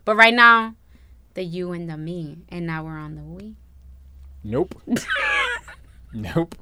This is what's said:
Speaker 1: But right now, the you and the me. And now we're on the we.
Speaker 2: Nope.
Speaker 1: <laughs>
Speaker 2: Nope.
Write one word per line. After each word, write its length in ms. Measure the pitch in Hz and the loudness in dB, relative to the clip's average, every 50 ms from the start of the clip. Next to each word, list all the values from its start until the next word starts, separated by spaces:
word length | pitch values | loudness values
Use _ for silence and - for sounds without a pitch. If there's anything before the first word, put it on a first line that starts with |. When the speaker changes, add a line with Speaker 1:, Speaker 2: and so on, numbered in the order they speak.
| - | -2
Speaker 1:
But 120 | 214 214 | 0 6
right 180 | 208 226 233 233 | 8 8 8 10
now, 400 | 247 240 233 233 226 226 226 220 - - - - - - - - - - - _ | 10 10 10 10 8 4 0 -6 -14 -20 -20 -20 -20 -20 -20 -20 -20 -20 -14 _
the 80 | 190 185 | -10 -8
you 300 | 170 165 180 180 180 175 | -8 -6 -8 -6 -6 -6
and 160 | 170 175 165 | -8 -8 -8
the 80 | 156 | -8
me. 420 | 151 156 165 180 175 160 143 147 170 - - | -8 -8 -8 -8 -8 -8 -10 -12 -16 -18 -14
And 180 | 175 175 170 | -10 -8 -6
now 180 | 165 160 160 156 | -6 -6 -6 -8
we're 140 | 160 156 156 | -8 -10 -12
on 160 | 151 151 151 | -12 -12 -12
the 60 | 147 147 | -14 -14
we. 320 | 156 170 185 202 220 214 - - - - - - - - - - - - - - - - - - | -14 -16 -16 -16 -16 -18 -20 -20 -20 -20 -20 -20 -20 -20 -20 -20 -20 -20 -20 -20 -20 -20 -14 -10
Speaker 2:
Nope. 360 | 104 113 135 185 - - - - | -6 -2 -2 -2 -4 -6 -12 -6
Speaker 1:
<laughs> 120 | - 254 - - - - 571 523 - 554 539 523 494 480 - - - - - - - - - - - | -4 -4 -4 -2 -2 -2 -2 -2 -2 -2 -2 -2 -4 -6 -8 -10 -16 -20 -20 -20 -20 -20 -20 -20 -14
Speaker 2:
Nope. 440 | - 110 107 85 - 165 170 - - - | -12 -10 -10 -4 -2 -2 -4 -4 -8 -14